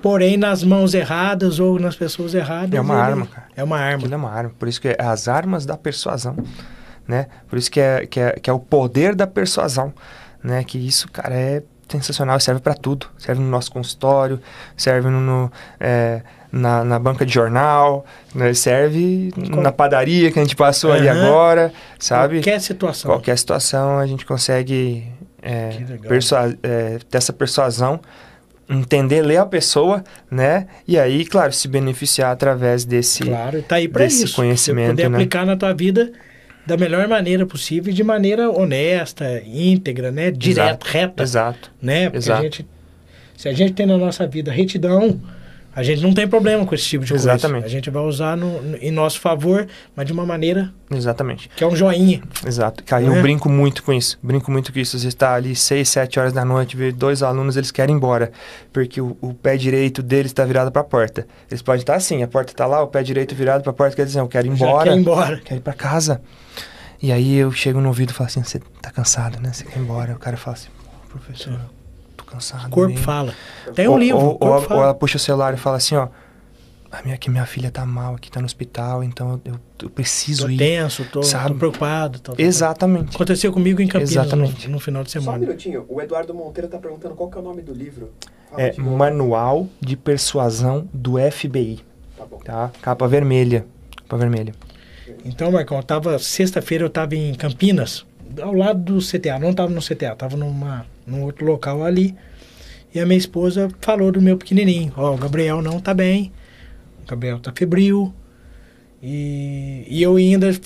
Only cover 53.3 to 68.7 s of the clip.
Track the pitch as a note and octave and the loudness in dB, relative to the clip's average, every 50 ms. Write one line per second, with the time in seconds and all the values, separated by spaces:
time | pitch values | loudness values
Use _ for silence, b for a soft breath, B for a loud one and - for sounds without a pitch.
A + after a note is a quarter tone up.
53.3 | D3 D3 - D3 C#3 C#3 C#3+ C#3 C#3 - - - C3+ B2 A#2+ - - - - B2 | 4 2 2 2 4 4 4 4 2 0 -2 -2 0 0 0 -2 -4 -6 -4 -2
54.3 | C3 C#3 B2+ - C3+ C3+ C3 - C3 C3+ B2+ B2 - B2 B2 B2+ B2 - C3+ C3 | -2 -2 0 -2 -2 -2 -4 -4 -4 -4 -4 -4 -4 -4 -4 -4 -2 0 2 2
55.3 | B2+ B2 B2+ C3 B2+ B2 - - C#3 C#3+ C3+ C3+ - C#3 C3 B2+ - C3+ B2+ B2+ | 2 2 -2 -2 -2 -2 0 0 2 2 2 2 2 0 0 0 0 0 0 0
56.3 | B2 C3 B2 B2+ B2+ C3 B2+ B2+ C3 B2+ C3 C3 B2 B2 C3+ C#3 C#3+ C3 C#3 C3 | 0 0 0 0 2 0 0 -2 -4 -4 -4 -4 -2 0 0 0 2 2 0 0
57.3 | B2+ C3+ C3+ C#3 C3 C3+ C3+ - - - C3 C#3 D3+ D3 C3 B2+ B2 A#2 A#2 A2+ | 0 0 -2 -2 -2 -2 -2 -2 -2 0 2 2 2 2 2 2 2 2 0 -2
58.3 | B B B B B B B B B C3+ B2+ B2 - C#3 C3 B2 A#2+ - - B2+ | B B B B B B B B B -2 -2 -2 -4 -6 -6 -6 -6 -8 -8 -10
59.3 | B2 - - C3+ C3+ C3+ C3 C3 C3 C3+ C3+ C3+ C3 - C3 A#2+ C3+ C#3 C#3 C3+ | -6 -2 0 0 0 2 2 2 2 2 2 0 0 -4 -2 0 2 2 2 2
60.3 | B2+ - C3+ B2+ B2+ C3 B2+ C3 B2+ C#3+ D3 - - A#2+ A2 G#2+ - - - - | 0 0 0 2 2 2 0 0 0 -2 0 2 2 2 2 2 -2 -6 -12 -12
61.3 | b b b b A2+ A#2+ - - B2+ B2 B2 C3+ D3+ F#3+ F#3 - E3+ C3 B2 A#2+ | b b b b -10 -4 -2 0 0 0 2 0 0 0 0 -2 -2 -2 -2 -2
62.3 | - C3+ B2+ - - - B2+ B2+ C#3 D3+ D3 C#3+ - C#3 C3 B2+ C3 C3+ C3+ C3 | 0 -2 -2 -2 -4 -2 0 0 2 0 0 0 0 -2 -2 -2 -2 -2 -2 -4
63.3 | - C3 C3+ C3 C3+ C#3 C#3 C#3 B2 - C#3+ C#3 C#3 - C#3+ C#3 C#3 C#3+ B2+ B2 | -4 -2 0 0 0 0 0 -2 0 2 0 2 2 0 -2 -2 -2 -2 -2 -2
64.3 | - B2+ B2 C3 C3+ B2+ C3 B2+ C3+ D3 E3 F3+ D#3 F#3 F3+ E3+ E3 D3 C3 C#3 | 0 0 0 0 2 2 4 4 4 4 4 6 6 6 4 4 4 2 2 0
65.3 | D#3 - - - C3+ B2+ B2 D3 C3+ - - C3+ D3 E3 D#3 D3+ C3+ B2 - B | -2 -6 -8 -8 -8 -8 -6 -8 -8 -6 -4 -2 0 0 0 0 -2 -2 -4 B
66.3 | B B B B B B B B B B B B B B - C3+ B2 A#2+ B2 C3+ | B B B B B B B B B B B B B B -2 0 2 2 2 4
67.3 | C#3 C#3 C3+ C3+ B2+ - - C#3 C3 C3+ C3+ C3 B2 A#2+ B2+ B2 B2 - B2+ A#2+ | 4 4 4 2 0 0 -2 0 0 2 2 2 2 0 0 -2 -2 -4 -6 -4
68.3 | - C3 B2 - - C3+ - - | -4 -4 -4 -4 -6 -10 -10 -14